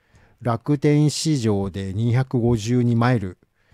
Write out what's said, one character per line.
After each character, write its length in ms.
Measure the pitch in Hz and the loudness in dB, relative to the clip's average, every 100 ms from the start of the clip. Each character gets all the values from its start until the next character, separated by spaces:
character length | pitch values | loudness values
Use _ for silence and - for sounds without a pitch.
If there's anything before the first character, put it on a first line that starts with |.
| _ _ _ _ | _ _ _ _
楽 380 | 117 117 - 147 | -6 -4 -2 0
天 320 | 151 147 151 | 2 4 2
市 260 | - 160 147 | 0 -2 0
場 320 | 113 101 98 | 0 0 -2
で 240 | 98 98 | -6 -8
二 180 | 95 117 | -4 -2
百 280 | 120 131 127 | 0 -2 0
五 180 | 117 117 | 0 0
十 240 | 107 123 | 0 0
二 140 | 120 117 | 2 2
マ 180 | 120 | 2
イ 60 | 123 | 2
ル、 180 | 95 - _ _ _ | -2 -12 _ _ _